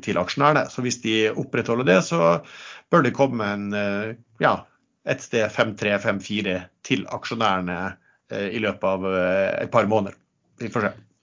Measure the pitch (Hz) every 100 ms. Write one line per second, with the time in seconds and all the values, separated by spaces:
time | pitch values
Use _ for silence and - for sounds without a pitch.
0 | - 90 90 - 147 147 - - 123 120
1 | 113 110 107 131 135 123 117 117 139 185
2 | 180 170 - 82 - - - - - 170
3 | 123 - 135 120 101 101 101 104 101 101
4 | 110 117 _ - 110 98 - _ _ _
5 | 147 135 - 117 107 - 113 104 104 101
6 | 113 98 95 104 101 90 - _ - 120
7 | - 107 - 113 110 95 90 87 95 -
8 | _ _ - 110 101 113 107 98 95 95
9 | 95 92 90 98 95 - 90 120 101 107
10 | 98 - _ _ _ - 113 120 104 -
11 | - _